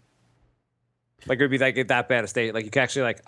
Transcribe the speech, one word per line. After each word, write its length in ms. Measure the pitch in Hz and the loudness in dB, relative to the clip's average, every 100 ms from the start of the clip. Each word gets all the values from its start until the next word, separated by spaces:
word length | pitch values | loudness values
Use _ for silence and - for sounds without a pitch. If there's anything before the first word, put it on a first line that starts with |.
| _ _ _ _ _ _ _ _ _ _ _ _ - | _ _ _ _ _ _ _ _ _ _ _ _ -4
Like, 140 | 127 | 0
it 20 | |
would 80 | 139 | 2
be, 80 | 131 | 2
like, 300 | 131 123 117 | 2 0 0
that 200 | 123 120 | 0 2
bad 140 | 123 | 0
a 60 | 104 | 0
state. 260 | - 113 | -2 -2
Like, 120 | 110 107 | -4 -2
you 40 | |
can 120 | 139 | 0
actually, 200 | 127 143 | 0 0
like, 180 | 123 110 | -2 -4